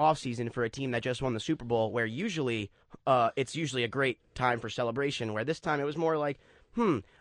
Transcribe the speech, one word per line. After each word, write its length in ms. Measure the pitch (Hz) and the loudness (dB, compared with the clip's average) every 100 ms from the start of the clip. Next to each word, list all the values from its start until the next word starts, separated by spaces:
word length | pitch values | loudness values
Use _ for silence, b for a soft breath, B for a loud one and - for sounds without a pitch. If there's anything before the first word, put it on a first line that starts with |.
offseason 520 | 151 151 127 117 117 | 4 4 -2 -4 -4
for 120 | 123 | -2
a 40 | 117 | -2
team 220 | 135 131 | -2 -2
that 140 | 117 | -2
just 180 | 127 123 | -2 -2
won 100 | 131 | -2
the 60 | 110 | -2
Super 260 | - 160 | -2 -2
Bowl, 280 | 120 117 110 | 2 2 2
where 140 | 117 110 | 2 -2
usually, 680 | 127 220 160 127 110 101 b b b 139 | -2 -4 -2 -2 -2 -4 b b b 2
uh, 240 | 127 113 - | 4 4 2
it's 180 | 123 | -2
usually 300 | 156 151 127 | -2 -2 0
a 40 | 117 | -2
great 300 | 131 135 - _ | 0 0 -2 _
time 240 | - 127 120 | -2 0 0
for 100 | 110 | -4
celebration, 640 | - 120 123 139 - 110 | -2 -2 0 -2 -2 -2
where 120 | 107 | -2
this 160 | 127 165 | -2 -2
time 180 | 170 147 | -2 0
it 60 | |
was 120 | 143 156 | -2 0
more 220 | 160 156 | 0 2
like, 200 | 147 135 b b b | -2 -4 b b b
"Hmm, 240 | 233 220 117 b b | 0 2 2 b b